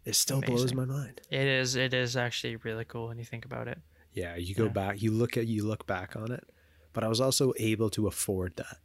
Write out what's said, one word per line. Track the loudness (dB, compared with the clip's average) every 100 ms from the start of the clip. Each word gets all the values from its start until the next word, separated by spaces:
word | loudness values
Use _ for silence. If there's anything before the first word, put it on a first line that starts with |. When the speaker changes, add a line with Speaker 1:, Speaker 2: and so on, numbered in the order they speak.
Speaker 1:
It | 0
still | 0 2 2
blows | 2 2 2
Speaker 2:
Amazing. | 0
Speaker 1:
my |
mind. | -2 -4 -6 -12 -4
Speaker 2:
It | 0 4
is. | 4 2
It | 2 2
is | 2 2
actually | 0 0 -2 -4 -6
really | -6 -6
cool | -6 -6 -8
when | -8
you |
think | -10 -10
about | -8 -8 -6
it. | -10 -14 -20 -12
Speaker 1:
Yeah, | -8 -6 -6
you | -4
go | 0
Speaker 2:
Yeah. | 2
Speaker 1:
back, | 2 -2 0
you | 0
look | 2 2 0
at, | 0
you | 0
look | 0 -4
back | -4 -4 -4
on | -8 -6
it. | -8 -10 _ _ _ -8
But | -2
I | 2
was | 4
also | 4 4 2 4
able | 2 2 2
to | 2 0
afford | 0 -2 0 -2
that. | -6 -12 -14